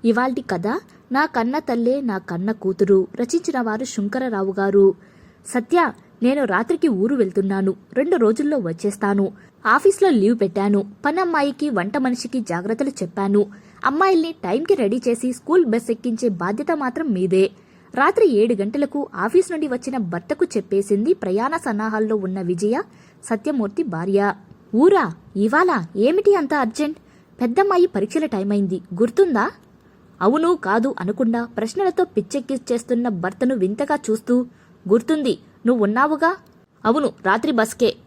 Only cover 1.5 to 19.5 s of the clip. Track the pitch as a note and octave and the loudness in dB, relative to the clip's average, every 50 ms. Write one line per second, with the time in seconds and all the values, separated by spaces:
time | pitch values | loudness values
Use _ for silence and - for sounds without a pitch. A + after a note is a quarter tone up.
1.5 | C4+ D#4 D#4 - B3 A#3 A#3 A#3+ C4 C#4+ C#4 A#3 G3 F#3 F3 - F3 E3+ F#3 G#3 | -4 -4 -4 -4 -4 0 0 0 0 0 -2 -4 -4 -6 -6 -8 -8 -4 -4 -4
2.5 | A3 A3 - F#3+ F#3+ - G3+ F#3 G3+ F#3+ F#3 - - - A#3+ A#3+ - E4+ F4 - | -4 -2 -4 -4 0 0 4 4 4 4 4 0 -4 -6 -4 -2 -2 -2 -2 -2
3.5 | D#4+ C4 A#3+ A3+ G#3+ A3 C4 - - - G3+ G3+ G3+ C4 C4 B3+ A3 G3 G3 G3 | -4 -2 -4 -4 -4 -6 -6 -8 -6 -6 -6 -4 -4 -4 -4 -2 -2 -2 -2 -2
4.5 | F#3+ G3+ G3 G3 G3 G3+ G3 F#3+ F#3 - - - _ - - - _ _ - - | -2 -2 -2 2 4 6 6 6 4 2 -12 -20 _ -20 -20 -20 _ _ -20 -6
5.5 | - B3 A#3 - E4+ F4 E4 C4 - - - _ _ _ A3+ B3 C4+ D4 C4+ G#3 | -6 -6 -2 0 2 2 2 0 -2 -8 -20 _ _ _ 0 0 2 2 0 0
6.5 | F#3+ F#3 A#3 - E4+ - - D#4+ A3+ F3+ G3 A#3 C#4+ B3+ G#3+ F#3 F3+ G3+ F#3+ F#3+ | 0 -2 0 0 -2 0 2 0 2 2 0 0 2 0 0 0 0 -2 -2 0
7.5 | G3 G3 F#3+ F#3+ F#3+ - - _ - B3 C#4 E4+ F#4+ D4 A#3 G#3+ A3 A3+ C#4+ D4 | -2 0 0 -2 -2 -4 -12 _ -2 -2 0 2 2 4 4 2 2 2 0 -2
8.5 | D4+ C4+ G3 E3 E3 E3+ - G3+ G3+ - G#3+ G3+ G3+ G3+ G3 F#3+ - - - - | -2 -2 -2 -4 -6 -4 -4 -6 -4 -2 -2 0 0 0 0 -2 -4 -12 -20 -20
9.5 | _ _ - A3 A3+ D4 - G4 G4 - G4 F#4+ D4+ A3 F#3+ G#3+ A#3+ A3+ G3+ F#3+ | _ _ 0 2 2 4 4 2 4 4 2 4 4 4 4 4 2 2 0 -2
10.5 | - G#3 G3 G#3 G3+ G3+ G3 - - _ - C#4+ D#4+ F4+ F#4+ F4 E4 D4+ C#4+ C#4+ | 0 -2 0 2 2 0 0 -4 -12 _ -4 -2 -2 0 -2 0 0 0 0 -2
11.5 | C#4 - D4 D4 A#3+ F#3+ F3 G3+ G3+ C#4+ C4 B3+ B3 B3 - A#3+ - B3+ G#3+ - | -2 -4 -4 -2 -2 -2 -2 -2 -2 -2 -2 -2 -2 -4 -6 -6 -6 -6 -4 -4
12.5 | E3+ E3+ F3 G#3 A3+ A3+ C#4 C#4 C#4 - G3 E3+ - - G3 G3 G3+ G#3 G3+ G3+ | -6 -4 -4 -4 -4 -2 -4 -6 -4 -6 -8 -6 -4 -4 -2 2 2 2 2 0
13.5 | - - - - - - - B3+ C#4 D#4 F#4+ F#4+ F#4+ E4 D#4+ E4 D#4+ - - F#3 | -4 -20 -20 -20 -18 -4 -2 -2 0 2 2 4 4 2 0 -2 -6 -8 -4 -2
14.5 | F#3+ C4 E4 - G4 D#4+ A#3 G3+ A3+ B3+ - B3 A#3 A#3 - B3 B3 - _ - | -2 -2 0 0 0 2 2 0 0 -2 -2 -2 -2 -2 -4 -6 -6 -6 _ 2
15.5 | D#4+ F#4 E4+ A#3+ G#3+ A#3 A#3 - A3+ A3+ - B3 A3+ A3+ B3 A#3 G3 E3+ F3 F#3 | 2 2 4 4 0 -2 -2 -4 -6 -4 -4 -6 -4 -2 -2 -2 -2 -2 -4 -4
16.5 | G#3+ A3 D4 - E4 D4+ C#4 B3+ A#3+ - E4 D4 G#3 F3+ F#3 F#3 F3+ F#3+ G3 F#3+ | -4 -4 -2 -4 -2 -2 -4 -6 -4 -4 -4 -2 -2 0 0 2 2 2 2 2
17.5 | - - _ _ _ _ _ _ - - C4+ E4 G4 - A4 F4 B3 G3+ A3 A3+ | -2 -10 _ _ _ _ _ _ -2 2 2 2 4 4 4 4 4 4 2 2
18.5 | A#3+ G3 G3 G#3 A3+ C#4+ C#4+ C#4 - C#4+ C#4 - - F#3 F#3 A3+ - F4 F#4+ - | 2 0 0 -2 -2 -2 -4 -2 -4 -6 -6 -6 -6 -6 -6 2 2 2 2 2